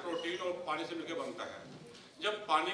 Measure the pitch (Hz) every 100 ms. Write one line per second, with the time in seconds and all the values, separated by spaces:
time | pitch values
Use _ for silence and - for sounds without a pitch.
0 | 175 165 170 180 180 - 160 156 165 165
1 | 156 143 127 113 101 - - - - -
2 | - - 196 - - 156 175